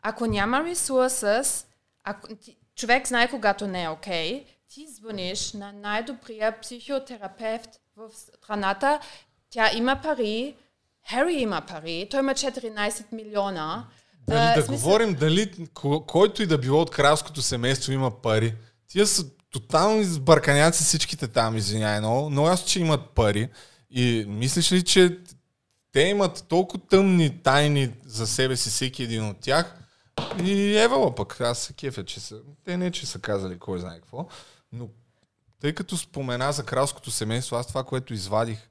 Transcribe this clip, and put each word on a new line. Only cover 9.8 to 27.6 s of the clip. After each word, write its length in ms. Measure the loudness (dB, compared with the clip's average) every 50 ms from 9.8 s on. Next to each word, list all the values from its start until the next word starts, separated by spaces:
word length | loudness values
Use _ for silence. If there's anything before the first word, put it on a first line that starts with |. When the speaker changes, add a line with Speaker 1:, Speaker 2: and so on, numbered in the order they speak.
| 0 0 0 0
Speaker 1:
пари, 580 | 0 -4 -2 -2 -2 -2 -2 -4 -6 -6 -10 _ _ _ _ _ _ _ _ _ _ -6
Хари 240 | -2 0 0 0 0
има 280 | -2 -2 -2 -2 -4
пари, 460 | -6 -8 -14 -12 -10 -8 -8 -8 -8 -4
той 80 | -2 -2
има 140 | 0 0 -2
четиринайсет 760 | -2 -4 -6 -6 -6 -10 -10 -6 -4 -4 -4 -4 -6 -12 -12
милиона. 760 | -14 -14 -12 -6 -2 -2 -2 -2 -2 -4 -6 -6 -6 -8 -10 -14 _ _ _ _ _ _
Speaker 2:
Дали 200 | -6 0 2 4
Speaker 1:
А, 160 | 4 4 4
Speaker 2:
да 60 | 4
Speaker 1:
смисъл 140 | 2 0 -2 -2 2
Speaker 2:
говорим, 300 | 4 4 6 4 2 2
дали 540 | 2 2 2 4 2 2 0 -4 -12 -14 -14
ко-, 340 | _ -6 -2 0 0 0
който 420 | -2 0 4 4 4 4 4 0 0
и 40 | 2
да 100 | 2 0
било 240 | 2 2 2 2
от 80 | 2 2
кралското 500 | 0 4 6 6 6 4 0 -6 -8 -6
семейство 500 | -4 -4 -2 -2 0 0 0 0 -2 -4
има 200 | -2 0 0 -2
пари. 440 | -2 -2 0 2 2 2 2 0 -4 -6 -14 -20 _ _ _ _
Тия 200 | 0 2 2 2
са 180 | 2 0 -2 -4 -12 _ _ _
тотално 500 | -12 -12 -10 0 2 4 4 4 4 2
избърканяци 840 | 2 0 -2 -2 6 6 6 6 6 4 4 6 6 4 4 4 2
всичките 440 | 2 2 0 -2 -4 -4 -6 -8 -2
там, 300 | 0 2 2 2 0 -2
извиняй 420 | -2 -2 -2 -2 0 0 0 0
много, 300 | 0 0 0 0 0 0
но 180 | 0 2 2 2
ясно, 200 | 2 0 0 -2
че 120 | -2 0
имат 220 | 2 0 0 0 -2
пари. 440 | -4 _ 2 2 4 2 0 -2 -4 -8 -18 -20 -20 _ _ _ _
И 360 | -2 0 2 2 2 2 -2 -4
мислиш 440 | -4 -4 -2 0 0 2 2 4
ли, 120 | 2 2 2
че 340 | 4 6 6 6 6 4 -2 -12 -20 -20 _ _ _ _ _ _ _ _ _ _ _
те 100 | _ 2
имат 440 | 2 4 4 2 0 0 -2 -6 -6 _
толкова 320 | 2 2 2 2 -2 -12
тъмни 560 | -2 _ 4 6 6 6 6 6 4 4 2 0
тайни 540 | 2 4 4 6